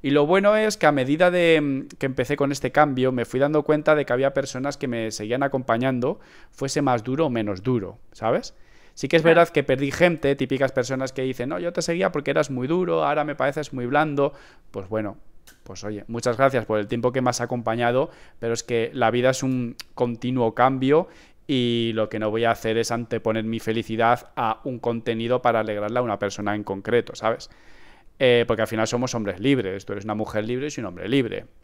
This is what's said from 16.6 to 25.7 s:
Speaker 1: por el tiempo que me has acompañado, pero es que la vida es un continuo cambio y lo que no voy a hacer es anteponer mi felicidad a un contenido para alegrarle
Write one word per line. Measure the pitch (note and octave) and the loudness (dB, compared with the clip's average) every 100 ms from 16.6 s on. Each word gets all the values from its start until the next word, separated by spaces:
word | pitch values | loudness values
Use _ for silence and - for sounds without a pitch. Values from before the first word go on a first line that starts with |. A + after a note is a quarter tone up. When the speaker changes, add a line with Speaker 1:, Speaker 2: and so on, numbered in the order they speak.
| G#2+ | 0
Speaker 1:
por | G#2+ | -2
el | G#2 | -2
tiempo | A#2+ B2 | -2 -2
que | C3 | 0
me | B2+ | 0
has | A#2+ | 0
acompañado, | B2 B2 A2+ A2+ A#2+ B2 D#3 - - - | -4 -4 -2 0 2 0 -2 -6 -20 -8
pero | A#2 | -4
es | A#2 | -4
que | - A#2+ A#2 | -2 -2 -2
la | B2+ A2+ | 2 2
vida | A#2+ B2+ | 4 2
es | C3 | 2
un | C3+ B2+ A#2+ A#2+ - - | -2 -2 -4 -10 -18 -4
continuo | B2 A2+ B2 B2+ A2+ A2 | -2 -2 -4 0 0 4
cambio | B2+ C3 C3 D3+ F#3 - - _ - | 2 4 4 4 2 -10 -20 _ -4
y | C3+ A#2+ A#2 A#2 A2 | 0 0 0 -2 -2
lo | G#2+ | -2
que | A2 | -2
no | G#2+ | -2
voy | G#2+ A#2 | 0 0
a | |
hacer | A2+ A2+ A2+ | 0 0 -2
es | A2+ | 0
anteponer | A#2 A#2 A2+ - A2 | -4 -4 -4 -2 -2
mi | A2 A#2 | -2 -4
felicidad | - A2+ A2 A2 A2+ A#2+ - - | -4 -4 -4 2 4 2 -2 -4
a | A#2 A2 | -4 -2
un | D3 B2 | -6 -6
contenido | A#2+ A#2 A#2 A2+ A#2 B2 | -4 -4 -4 -4 0 0
para | A#2+ A2+ | 2 2
alegrarle | G#2+ | 0